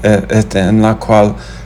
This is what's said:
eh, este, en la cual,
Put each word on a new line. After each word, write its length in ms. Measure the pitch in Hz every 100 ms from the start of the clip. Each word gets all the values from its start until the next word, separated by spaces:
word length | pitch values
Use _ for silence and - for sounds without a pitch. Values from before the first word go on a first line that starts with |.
eh, 200 | 107 101 -
este, 300 | 110 107 98
en 220 | 92 110
la 140 | 107 113
cual, 400 | - 107 104 101 - -